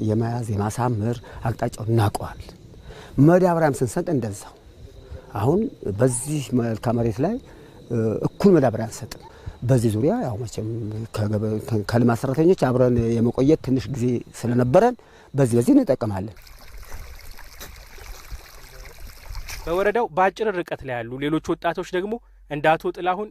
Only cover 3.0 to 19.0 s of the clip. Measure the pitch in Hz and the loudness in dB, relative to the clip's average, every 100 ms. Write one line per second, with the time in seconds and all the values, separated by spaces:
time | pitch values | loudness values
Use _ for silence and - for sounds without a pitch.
3 | - - 147 180 180 165 156 127 123 175 | -4 4 6 8 6 4 2 2 -2 -2
4 | 180 143 110 98 - - - - - - | -2 -2 -2 -8 -14 -20 -20 -20 -20 -20
5 | - - - 104 117 185 226 - - 101 | -18 -18 -12 -2 2 2 0 -6 -6 2
6 | 131 120 147 151 131 123 117 110 120 120 | 2 2 -4 -6 -2 -2 0 -2 -2 0
7 | 117 107 170 247 - - - - - 120 | 0 0 -2 -2 -10 -20 -20 -18 -6 -2
8 | 110 104 - - 196 165 131 107 110 - | -2 -2 -4 2 6 6 4 0 -6 -10
9 | - - - - - - 117 131 113 107 | -14 -16 -18 -16 -14 -4 2 4 4 2
10 | 143 240 151 107 117 - 110 117 107 110 | 0 0 -2 -6 -8 -8 -6 -6 -8 -8
11 | 113 - 104 104 107 107 - 110 98 120 | -8 -4 -2 0 -2 -4 -2 -2 2 2
12 | 120 117 131 131 165 190 131 123 123 120 | 4 2 0 2 4 4 2 4 4 4
13 | 117 117 117 - 135 - - 127 110 131 | 2 2 0 2 4 4 2 -2 -2 -2
14 | 123 120 - - 117 123 123 180 240 240 | -2 -2 -6 -6 0 2 4 6 4 2
15 | - - - 135 127 117 123 285 226 131 | -10 -20 -4 2 4 4 6 6 4 0
16 | 107 95 104 - - - - - - - | -2 -4 -8 -12 -20 -20 -18 -16 -14 -14
17 | - - - - - - - - - - | -14 -16 -16 -18 -18 -18 -18 -18 -20 -18
18 | - - - - - - - - - - | -16 -16 -14 -14 -14 -20 -20 -18 -18 -18